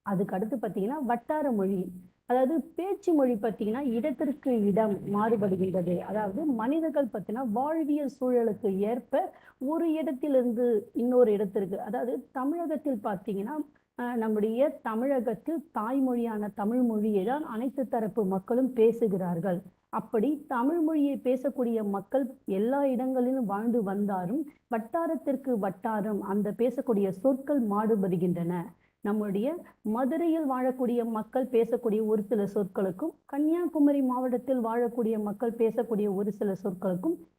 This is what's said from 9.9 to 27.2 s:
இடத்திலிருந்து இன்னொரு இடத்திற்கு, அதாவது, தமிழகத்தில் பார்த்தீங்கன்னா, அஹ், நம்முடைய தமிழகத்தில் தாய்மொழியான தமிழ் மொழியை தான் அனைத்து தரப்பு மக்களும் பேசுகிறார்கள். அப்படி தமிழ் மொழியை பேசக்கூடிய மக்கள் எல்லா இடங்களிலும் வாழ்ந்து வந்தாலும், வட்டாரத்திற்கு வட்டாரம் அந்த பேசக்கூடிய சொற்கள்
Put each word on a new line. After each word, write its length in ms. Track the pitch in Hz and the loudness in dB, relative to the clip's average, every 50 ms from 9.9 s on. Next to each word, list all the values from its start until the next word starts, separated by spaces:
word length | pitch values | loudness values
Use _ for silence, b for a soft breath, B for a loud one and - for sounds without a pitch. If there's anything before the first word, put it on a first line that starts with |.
| 311 | 0
இடத்திலிருந்து 960 | 320 277 311 277 247 - 302 277 262 240 247 220 226 247 240 233 208 - - _ | 0 0 -2 -2 -2 -2 2 2 4 4 2 0 2 2 2 2 2 0 -2 _
இன்னொரு 380 | 294 240 247 254 247 247 220 | -2 0 4 6 6 6 6
இடத்திற்கு, 500 | 208 202 214 190 - 220 196 175 196 - | 6 2 0 -2 -2 -2 -2 -2 -4 -6
அதாவது, 460 | - 220 202 262 262 226 277 262 247 - | -6 -6 -4 -4 -4 -4 -4 -6 -8 -10
தமிழகத்தில் 680 | _ 262 262 277 330 349 339 285 311 294 - 294 262 208 - | _ -4 -4 -2 -2 -2 -2 -4 -4 -4 -2 -4 -4 -2 -4
பார்த்தீங்கன்னா, 500 | 226 202 185 - 233 190 196 196 233 302 302 285 - b b b b _ | -4 -6 -4 -6 -6 -6 -4 -4 -6 -6 -8 -8 -10 b b b b _
அஹ், 180 | - 240 240 247 | -8 -6 -4 -2
நம்முடைய 640 | 233 220 220 214 214 208 220 220 240 277 302 285 - - | -2 0 0 0 0 0 0 2 2 2 0 0 -4 -8
தமிழகத்தில் 840 | 226 220 220 247 277 277 254 214 240 214 214 - 302 330 311 262 - _ | -6 -4 -2 0 0 0 0 0 -2 -4 -4 -4 -4 -4 -4 -6 -6 _
தாய்மொழியான 760 | 226 208 226 269 277 262 254 247 240 233 233 220 208 208 208 - | -4 -4 0 0 0 2 2 2 0 -2 -2 -2 -4 -4 -6 -4
தமிழ் 280 | - 202 214 233 254 | -2 -2 0 2 2
மொழியை 440 | 254 233 220 214 208 220 208 196 185 | 2 2 2 0 0 2 2 2 2
தான் 180 | 220 262 302 302 | 0 -2 -2 -4
அனைத்து 440 | - 233 214 247 277 - 285 254 | -6 -6 -4 -4 -4 -4 -4 -4
தரப்பு 380 | 202 277 233 220 196 - 240 208 | -2 -2 -2 -2 -2 -2 -2 0
மக்களும் 480 | 185 190 190 - - 233 247 262 247 254 | 0 0 -2 -2 0 0 0 2 0 4
பேசுகிறார்கள். 880 | 240 220 233 226 226 233 214 190 180 185 175 175 165 180 196 175 190 - - - _ _ _ | 6 6 6 6 4 2 0 2 0 0 -2 -2 -2 0 -2 -2 -2 -6 -10 -20 _ _ _
அப்படி 560 | - - - - - 220 208 277 311 302 - | -6 -6 -6 -2 0 0 2 2 0 -2 -4
தமிழ் 320 | - 269 233 240 285 339 349 | -4 -2 0 0 2 2 2
மொழியை 380 | 311 311 320 302 285 285 277 | 2 2 2 2 2 2 0
பேசக்கூடிய 720 | 247 - 247 254 254 262 285 - 269 247 240 226 226 214 202 | 0 0 0 0 0 0 -4 -2 0 0 0 0 0 0 -2
மக்கள் 460 | 196 196 190 - - 269 277 233 269 - _ | -2 -4 -4 -2 0 0 0 -2 -6 -10 _
எல்லா 400 | - 196 196 214 240 269 285 285 | -2 0 0 2 2 2 2 2
இடங்களிலும் 600 | 269 254 226 254 262 262 254 247 247 262 269 240 | 2 2 0 0 0 0 2 2 2 2 0 0
வாழ்ந்து 380 | 190 196 202 220 240 226 247 202 | -2 -2 0 0 0 2 2 0
வந்தாலும், 640 | 196 196 202 208 202 196 185 180 175 233 311 285 B B B B | 0 0 0 0 0 0 -2 -2 -2 -2 -2 -4 B B B B
வட்டாரத்திற்கு 920 | _ 240 220 220 - - 330 330 320 330 269 - 294 269 269 - 262 247 208 | _ -4 -4 -4 -2 -2 -2 0 0 -2 -2 -2 -2 -2 -2 -2 -2 -2 0
வட்டாரம் 640 | 202 196 180 - - 233 220 214 190 220 208 196 | 0 -2 -4 -4 -4 -4 -2 -2 -2 -2 -2 -4
அந்த 300 | 202 185 196 208 202 208 | -2 -2 0 0 0 -2
பேசக்கூடிய 580 | 202 - 233 254 240 277 - 262 226 202 202 190 | 0 0 0 0 0 -2 0 0 2 2 2 0
சொற்கள் 580 | 185 190 | -2 2